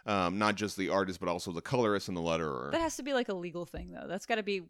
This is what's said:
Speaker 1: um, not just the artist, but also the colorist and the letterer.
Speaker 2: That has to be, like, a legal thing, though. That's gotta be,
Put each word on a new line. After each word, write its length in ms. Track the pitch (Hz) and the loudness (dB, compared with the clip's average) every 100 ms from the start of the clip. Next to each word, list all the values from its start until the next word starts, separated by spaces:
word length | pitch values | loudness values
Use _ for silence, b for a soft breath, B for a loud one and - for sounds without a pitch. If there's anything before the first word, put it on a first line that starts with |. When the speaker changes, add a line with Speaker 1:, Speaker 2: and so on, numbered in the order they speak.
| - | 0
Speaker 1:
um, 320 | 101 87 98 | 2 2 4
not 160 | 107 | 2
just 240 | 98 104 - | 2 -2 -2
the 120 | 90 | 2
artist, 300 | 95 95 87 | 4 2 0
but 80 | 90 | -2
also 240 | 87 95 | -2 -2
the 120 | 82 | -6
colorist 440 | - 131 113 101 101 | -2 2 4 4 0
and 80 | 90 | -2
the 60 | |
letterer. 480 | 82 82 80 64 67 | 2 2 2 -2 -2
Speaker 2:
That 100 | 330 | 0
has 140 | 320 - | -2 -2
to 40 | |
be, 140 | 269 247 | 0 0
like, 120 | 247 | 0
a 60 | |
legal 320 | 190 175 165 175 | -4 -6 -8 -8
thing, 240 | 160 180 | -10 -10
though. 140 | 175 139 | -10 -8
That's 200 | 185 - | -6 -2
gotta 160 | 220 | -2
be, 180 | 208 196 165 | 0 -2 -4